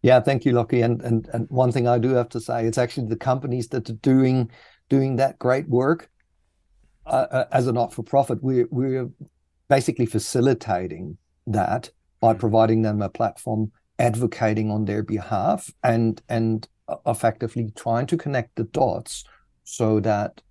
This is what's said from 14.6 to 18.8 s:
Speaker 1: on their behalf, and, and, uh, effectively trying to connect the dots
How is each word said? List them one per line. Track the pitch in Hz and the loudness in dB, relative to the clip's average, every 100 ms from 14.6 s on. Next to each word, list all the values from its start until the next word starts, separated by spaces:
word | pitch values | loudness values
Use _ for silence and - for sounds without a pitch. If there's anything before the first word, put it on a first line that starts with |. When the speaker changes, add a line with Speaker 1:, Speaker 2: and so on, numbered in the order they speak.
| 107 | -2
Speaker 1:
on | 107 104 | -2 -2
their | 104 | -2
behalf, | 104 107 - 101 123 214 - - | -4 -6 -4 -2 0 -2 -6 -4
and, | 123 117 113 107 _ | 0 2 0 -2 _
and, | 117 113 110 - _ - | -2 -2 -2 -6 _ -12
uh, | - - | -6 -4
effectively | 120 117 110 113 123 110 - | 0 0 0 -6 -6 -8 -8
trying | 120 117 127 | -4 -2 -2
to | 170 | -4
connect | 151 135 117 - | -2 -4 -4 -6
the | |
dots | 113 - | -6 0